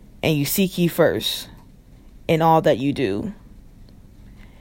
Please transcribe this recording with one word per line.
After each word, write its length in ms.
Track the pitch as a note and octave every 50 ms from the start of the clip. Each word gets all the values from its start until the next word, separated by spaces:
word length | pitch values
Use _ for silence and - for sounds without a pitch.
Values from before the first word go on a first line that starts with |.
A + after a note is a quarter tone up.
| - - - - -
and 140 | D#3 D#3 C#3+
you 80 | C#3+
seek 320 | - - G3+ F#3+ F3+ - F3+
ye 100 | F3 E3
first 640 | - - D#3+ A2+ E2 A2 - - - - - - - - - - - - - - - - - - - - - -
in 140 | E3 D#3
all 200 | D#3+ D#3+ E3 D#3+
that 160 | D3+ D#3 B2+ G#2
you 160 | C3+ C#3+ C#3+
do, 400 | B2+ C3 F#2+ G2 G#2+ - G3 G#3 - - - - - - - - - - - - - - - - - - - - - - - - -